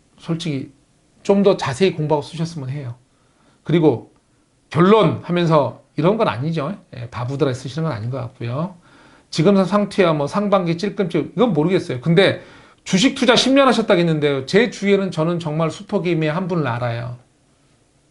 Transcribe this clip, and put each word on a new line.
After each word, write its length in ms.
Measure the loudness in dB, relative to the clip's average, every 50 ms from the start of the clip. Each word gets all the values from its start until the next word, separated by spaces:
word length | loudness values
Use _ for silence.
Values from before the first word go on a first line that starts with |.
| _ _ _
솔직히 540 | _ -8 -6 -6 -6 -4 -6 -6 -6 -8 -12 _ _ _ _ _ _ _ _ _ _ _
좀 200 | 2 2 4 4
더 120 | 4 2
자세히 380 | 2 -2 -6 -2 0 0 0 0
공부하고 300 | -2 -2 -2 -2 -2 -2
쓰셨으면 460 | -8 -8 -8 -8 -8 -6 -10 -8 -8
해요. 260 | -8 -8 -10 -10 -12 -14 _ _ _ _ _ _ _ _ _ _ _ _ _
그리고 480 | 0 0 4 4 2 2 0 -6 -16 _ _ _ _ _ _ _ _ _ _ _ _
결론 500 | 2 4 6 6 6 6 6 2 0 -2 -4
하면서 580 | -4 -2 0 2 2 2 2 2 0 -6 -12 _ _ _
이런 220 | 0 0 0 2
건 100 | 2 0
아니죠. 500 | -2 -2 -4 -4 -4 -4 -4 -4 -6 -8 -10 _ _ -16
예, 140 | -16 -14 -12
바보들아 440 | -8 -8 -6 -6 -2 0 0 0 -2
쓰시는 340 | -4 -8 -10 -8 -6 -4
건 80 | -4 -4
아닌 140 | -6 -6 -6
것 80 | -6
같고요. 580 | -8 -8 -10 -12 _ -10 -8 -6 -6 -6 -8 -10 -16 _ _ _ _ _ -20 _ _ _ _
지금 340 | -4 0 2 4 4 4 2
상태야 500 | 2 0 -2 -2 -2 0 2 2 2 2
뭐 140 | 0 -2
상반기 500 | -4 -4 -4 -2 0 0 0 0 -2 -2
찔끔찔, 560 | -2 -4 -6 -4 -4 -4 -2 -2 -4 -4 -4 -2
이건 180 | 0 0 2 2
모르겠어요. 480 | 0 0 2 0 0 -2 -4 -8 -4
근데 400 | 0 2 4 4 4 4 2 -2 -8 -18 -20 -20 -20 -20 _ _ _
주식 300 | -2 0 2 2 2 2
투자 200 | 2 2 4 4
십 180 | 4 4 4 4
년 140 | 6 6
하셨다고 320 | 4 4 2 2 2 2 4
했는데요. 460 | 4 2 0 0 0 0 0 -2 -4
제 220 | 2 2 2 2 2
주위에는 400 | -2 -4 0 2 2 2 0 -2
저는 280 | -2 -2 -2 -2 -2 -4
정말 300 | -4 -4 -2 -2 -2 -2
수토기미의 640 | -4 -8 -10 -6 -4 -2 -2 0 0 0 0 -2 -2
한 140 | -4 -4
분을 200 | -2 -2 -2 -2
알아요. 500 | -2 -2 -4 -4 -4 -6 -6 -8 -10 -12 -14 _ _ _ _ _ _ _ _ _ _ _ _ _ _ _ _ _ _